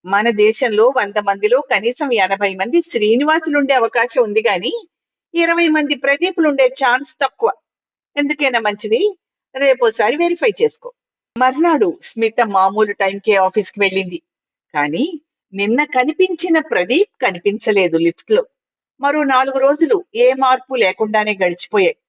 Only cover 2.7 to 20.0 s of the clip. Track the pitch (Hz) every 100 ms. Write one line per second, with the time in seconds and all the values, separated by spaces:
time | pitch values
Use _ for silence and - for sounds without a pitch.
2.7 | 339 - 233 208 240 294 320 339 294 277
3.7 | 262 233 240 240 262 220 208 220 185 220
4.7 | 466 370 _ _ _ _ 330 339 339 339
5.7 | 311 285 269 269 285 359 349 311 277 262
6.7 | 262 262 254 277 - 277 _ 220 - _
7.7 | _ _ _ _ 294 285 294 277 240 214
8.7 | 202 208 233 415 370 _ _ _ 262 277
9.7 | 247 233 214 214 294 339 349 262 - 151
10.7 | - - _ _ _ _ 233 254 269 339
11.7 | 302 190 - - 220 226 220 220 196 190
12.7 | 208 214 202 196 196 220 202 185 214 190
13.7 | 202 196 190 185 175 _ _ _ _ _
14.7 | 151 147 160 330 320 _ _ _ 196 202
15.7 | 247 294 254 254 311 370 349 359 320 311
16.7 | 202 180 277 427 _ 226 180 202 202 -
17.7 | 208 180 160 170 - - 208 - _ _
18.7 | _ _ _ 277 302 285 254 269 269 269
19.7 | 302 311 202